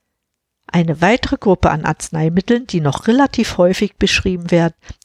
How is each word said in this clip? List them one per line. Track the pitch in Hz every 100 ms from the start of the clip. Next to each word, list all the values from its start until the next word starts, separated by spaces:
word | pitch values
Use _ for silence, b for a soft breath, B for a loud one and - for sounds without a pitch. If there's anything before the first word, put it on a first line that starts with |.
| _ _ _ _ _ _ -
Eine | 175 165 151
weitere | 175 247 - 277
Gruppe | 214 180 156
an | 151 151
Arzneimitteln, | 156 - 160 160 175 - 240 254
die | 175
noch | 147 - -
relativ | 254 277 - 220 -
häufig | 180 185 208 -
beschrieben | 196 - 196 180 170
werden, | 170 165 - B B